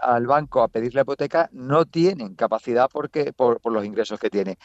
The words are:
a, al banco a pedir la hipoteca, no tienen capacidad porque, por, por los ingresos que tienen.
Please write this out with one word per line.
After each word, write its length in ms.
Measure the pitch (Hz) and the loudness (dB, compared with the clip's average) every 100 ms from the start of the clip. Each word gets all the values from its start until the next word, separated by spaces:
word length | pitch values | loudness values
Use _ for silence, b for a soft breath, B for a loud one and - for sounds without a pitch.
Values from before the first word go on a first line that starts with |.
a, 120 | 123 | 0
al 120 | 120 120 | 0 2
banco 380 | 143 147 131 | 0 2 0
a 60 | 113 | 0
pedir 260 | 113 120 127 | 0 -2 -2
la 60 | |
hipoteca, 480 | 135 139 143 165 165 | -2 -2 -2 0 -2
no 320 | 131 127 151 | -4 0 0
tienen 520 | 165 165 175 180 104 95 | 2 2 0 0 -8 -4
capacidad 520 | 110 110 - 120 131 | -2 -2 0 2 2
porque, 440 | 151 143 156 143 | 0 -6 -4 -4
por, 260 | - 123 117 | 2 2 2
por 140 | 117 | 0
los 100 | 110 | -2
ingresos 340 | 104 104 107 107 | -2 -4 -4 -4
que 120 | 107 | -2
tienen. 260 | 101 95 92 | -2 -4 -6